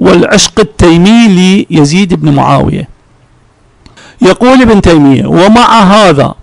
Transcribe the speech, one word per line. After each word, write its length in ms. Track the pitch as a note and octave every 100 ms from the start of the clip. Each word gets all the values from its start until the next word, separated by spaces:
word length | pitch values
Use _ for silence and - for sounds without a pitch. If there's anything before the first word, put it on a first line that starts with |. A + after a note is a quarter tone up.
والعشق 600 | F#3 F3+ - G#3 - -
التيمي 680 | G#3 - F3 E3+ F#3 A#3 A3+ F3+ F#3 G3 -
ليزيد 440 | E3 C#3+ F3 G3
بن 180 | E3+ D3+
معاوية. 540 | C#3+ B2+ C#3 C#3+ D3+ - - _ _ _ _ _ _ _ _ - _ - -
يقول 400 | F3+ F#3 B3 C4
ابن 180 | A#3 G#3
تيمية: 460 | F3+ D#3+ C#3+ B2+ C3
"ومع 560 | D#3+ G3 A#3 A#3+ A3+
هذا 520 | F#3+ G#3 G3 C#3 C3 -